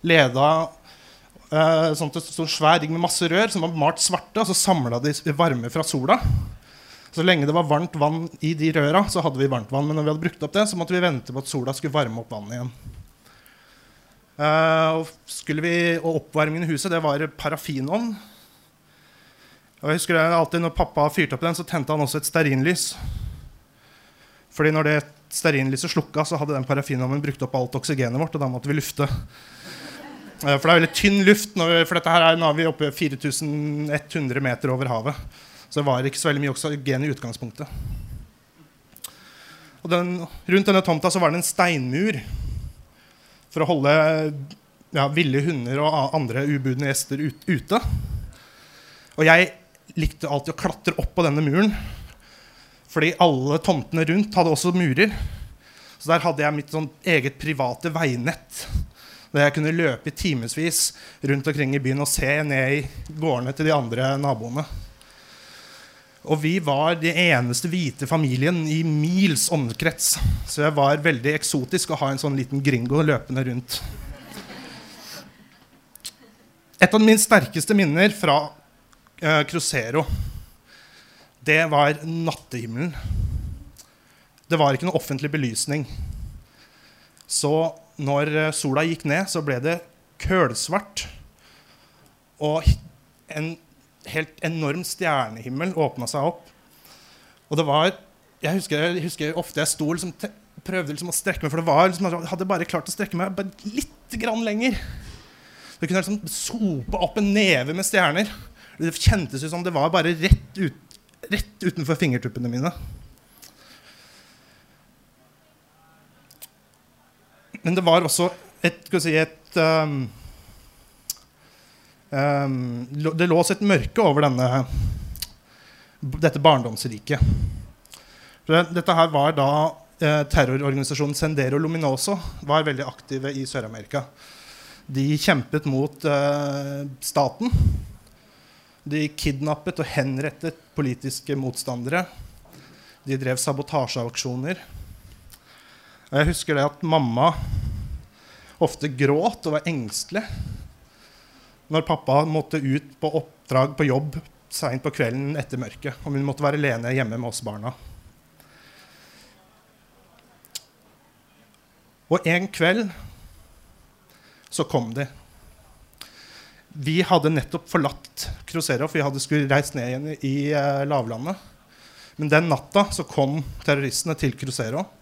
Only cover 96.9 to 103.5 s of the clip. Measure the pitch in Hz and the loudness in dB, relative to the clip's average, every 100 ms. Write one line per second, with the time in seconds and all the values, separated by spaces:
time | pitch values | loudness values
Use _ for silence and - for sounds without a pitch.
96.9 | - - - - _ _ 151 156 147 175 | -20 -20 -20 -20 _ _ -2 2 4 2
97.9 | - - _ _ _ 156 190 - 147 165 | -2 -18 _ _ _ -4 -4 -2 -2 0
98.9 | 175 165 - 151 160 170 - 156 - 151 | -2 -6 -6 -4 -4 -6 -4 -2 -2 -2
99.9 | 170 180 - 208 - _ - - 185 147 | -4 -6 -10 -14 -14 _ -18 -6 -4 -4
100.9 | 151 180 - - 170 156 160 165 147 185 | -8 -6 -4 -4 -2 -2 -2 4 6 6
101.9 | 170 190 170 170 180 190 185 175 170 - | 4 -2 -2 -6 -6 -2 -2 -2 -4 -6
102.9 | - 196 170 196 190 196 | -6 -4 -2 -4 -4 -8